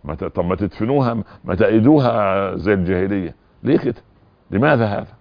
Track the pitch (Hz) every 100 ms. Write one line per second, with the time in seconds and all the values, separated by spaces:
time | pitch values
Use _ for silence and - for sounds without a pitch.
0 | 69 82 90 - 87 90 98 - 110 143
1 | 123 117 - - - 90 104 110 117 156
2 | 123 113 98 98 98 92 90 101 87 90
3 | 95 101 82 - _ _ 113 - - -
4 | _ _ _ _ _ 98 147 135 110 101
5 | - -